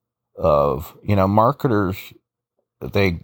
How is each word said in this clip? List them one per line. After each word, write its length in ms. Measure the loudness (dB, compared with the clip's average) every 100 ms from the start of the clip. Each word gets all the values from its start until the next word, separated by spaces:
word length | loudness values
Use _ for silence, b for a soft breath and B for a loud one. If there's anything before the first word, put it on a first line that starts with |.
| _ _ _ -4
of, 640 | 0 2 2 -2 -8 -10
you 120 | -2 0
know, 120 | 2
marketers, 720 | 2 2 0 0 0 0 -4 -12 -20 _ _ _ _ _ -16
they, 380 | -6 0 0 -2